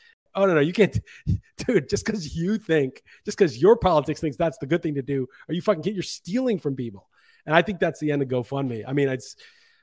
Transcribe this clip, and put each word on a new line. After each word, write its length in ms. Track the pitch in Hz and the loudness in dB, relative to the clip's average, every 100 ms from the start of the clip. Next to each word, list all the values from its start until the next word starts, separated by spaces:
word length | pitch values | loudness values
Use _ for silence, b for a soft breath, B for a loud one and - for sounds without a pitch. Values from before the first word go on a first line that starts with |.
| b b _ | b b _
Oh, 100 | 196 | 0
no, 100 | 196 | 2
no, 60 | 160 | 4
you 140 | 151 | 2
can't, 260 | 185 196 - - B - | 4 2 2 -6 B -4
<laughs> 300 | - _ - | -4 _ -10
dude, 320 | - 208 135 | 0 0 0
just 160 | 202 | -4
'cause 300 | - 214 156 | -2 -6 -6
you 240 | 165 175 220 | -6 -2 -2
think, 440 | - 160 131 - _ b | 0 0 0 -4 _ b
just 140 | - - | -10 0
'cause 180 | 180 117 | 0 4
your 180 | 180 | 4
politics 460 | 233 196 156 151 147 | 6 6 2 2 -4
thinks 160 | 160 131 | -4 -2
that's 220 | 165 - | -2 -2
the 80 | 135 | -2
good 160 | 170 | -2
thing 140 | 165 143 | -2 -4
to 60 | |
do, 240 | 127 139 123 B B | -4 -4 -4 B B
are 60 | |
you 80 | 170 | -4
fucking 200 | 214 170 | 0 0
kidding? 140 | 165 196 | -2 -6
You're 60 | |
stealing 560 | - - - 233 254 190 | -8 -10 -6 -2 0 -2
from 180 | 147 131 | -2 -4
people. 320 | 117 95 _ b b b 151 | -4 -10 _ b b b 2
And 80 | 160 | 4
I 60 | |
think 180 | 190 180 | 4 0
that's 200 | 170 - | -2 -2
the 120 | 151 | -2
end 80 | 143 | 0
of 80 | 131 | 0
GoFundMe. 560 | 127 120 139 131 113 110 | -2 -2 -4 -4 -6 -4
I 60 | |
mean, 160 | 143 139 | 0 0
it's, 280 | 131 - - b b b b | -2 -8 -20 b b b b